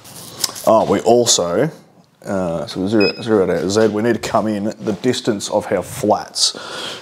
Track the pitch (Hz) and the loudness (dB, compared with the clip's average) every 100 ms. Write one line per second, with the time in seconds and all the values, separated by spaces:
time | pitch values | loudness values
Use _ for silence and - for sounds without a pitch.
0 | - - - - - - - 110 87 98 | -20 -20 -18 -10 -10 -2 4 4 4 2
1 | - 120 113 - 87 90 156 - - _ | 4 4 4 2 2 0 0 -4 -20 _
2 | _ _ - 98 90 82 69 - 95 110 | _ _ -6 -4 -2 -4 -6 -4 0 2
3 | 95 - 113 107 87 87 87 104 110 104 | 2 0 2 2 4 0 0 2 2 2
4 | 120 107 - 110 107 104 104 - 101 98 | 0 0 0 0 0 -2 -4 -6 -6 -2
5 | 127 123 - 104 - 104 - 98 87 - | -2 -2 -2 -2 -2 -2 -2 -4 -4 -2
6 | 107 - - - - - - - - - | 0 0 -2 -4 -4 -4 -12 -12 -10 -6